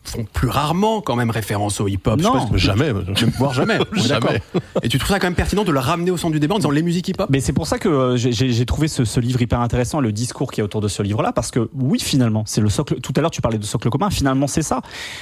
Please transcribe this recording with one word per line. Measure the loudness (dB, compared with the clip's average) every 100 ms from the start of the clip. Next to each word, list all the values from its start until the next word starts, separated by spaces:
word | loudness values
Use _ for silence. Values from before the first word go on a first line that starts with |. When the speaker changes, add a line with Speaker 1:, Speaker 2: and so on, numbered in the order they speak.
Speaker 1:
font | -12 -10 -8
plus | -6 -2
rarement | -2 0 2 0 0
quand | -2 0
même | 0
référence | -2 -2 -2 -2 -2
au | -2
hip-hop. | -2 0 2
Je | 2
sais |
Speaker 2:
Non. | 2
Speaker 1:
pas | 2
ce |
que | 2
Speaker 3:
Jamais. | 2 2 2 0 -2 0 0 2
Speaker 1:
Voire | 0 0
jamais. | 0 0 0
Speaker 3:
<laughs> |
Speaker 1:
On | 0
est | 0
Speaker 3:
Jamais. | 2
Speaker 1:
d'accord. | 0 -2 -2 -4 -4 -2
Et | 0
tu | 0
trouves | 0
ça | 0
quand | 2
même | 0
pertinent | 0 0
de | 2
le | 2
ramener | 2 0 0
au | 0
centre | 0
du | 0
débat | 2 2
en |
disant | 2
les | 2
musiques | 2 0 -2
hip-hop ? | -2 0
Speaker 2:
Mais | 0
c'est | 2
pour | 0 0
ça | 0
que, | 2
euh, | 2 4 2
j'ai, | 2
j'ai, | 2 2
j'ai | 2 0
trouvé | 0 0
ce, | 0 0
ce | 0
livre | 0 2
hyper | 2 0
intéressant, | 0 0 0 0
le | 0
discours | 0 -4 -4 -4
qui | -2
est |
autour | -2 -2
de | -2
ce | -2
livre-là, | -2 0 0
parce | -2 -2
que | 0 -2
oui, | -2 0 0
finalement, | 2 2 2 2 -2
c'est | 0
le | 2
socle. | 2 -2 -4
Tout | -2 0
à |
l'heure, | 0
tu | 0
parlais | -2 -2
de | -4
socle | -4 -2
commun. | 0 0
Finalement, | 0 0 2 0
c'est | 0
ça. | -2 -4 -6 -12 -14 -14